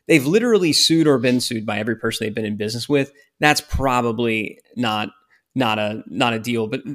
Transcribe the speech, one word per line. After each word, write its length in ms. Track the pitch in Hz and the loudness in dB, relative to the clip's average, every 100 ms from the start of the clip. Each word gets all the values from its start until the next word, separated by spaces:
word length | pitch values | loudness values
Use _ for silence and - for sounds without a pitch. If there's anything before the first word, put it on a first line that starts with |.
| - | 2
they've 180 | 156 131 | 2 4
literally 480 | 202 247 214 180 | 2 4 2 4
sued 340 | 135 - 165 156 | 2 4 4 4
or 100 | 135 | 4
been 220 | 123 123 | 4 0
sued 260 | - 117 107 | 0 -6 -4
by 140 | 104 | -4
every 160 | 110 113 | -2 -4
person 300 | 113 - 107 | -4 -4 -6
they've 100 | 107 | -4
been 100 | 107 | -4
in 120 | 104 | -4
business 320 | 107 120 - | -4 -6 -2
with, 220 | 143 139 _ _ - | 0 -2 _ _ -2
that's 220 | 151 147 | 0 0
probably 960 | - - 135 123 120 113 117 110 107 - _ - | -2 -2 0 0 0 0 -2 -2 -4 -10 _ -4
not, 340 | 120 107 107 - _ _ _ 131 | -2 -2 -4 -10 _ _ _ -2
not 240 | 120 107 | 0 0
a, 240 | 107 107 - | -2 -4 -8
not 260 | 92 123 | -2 0
a 60 | 113 | 0
deal. 280 | 113 117 107 | -2 -4 -2
But, 140 | 135 - | -6 -10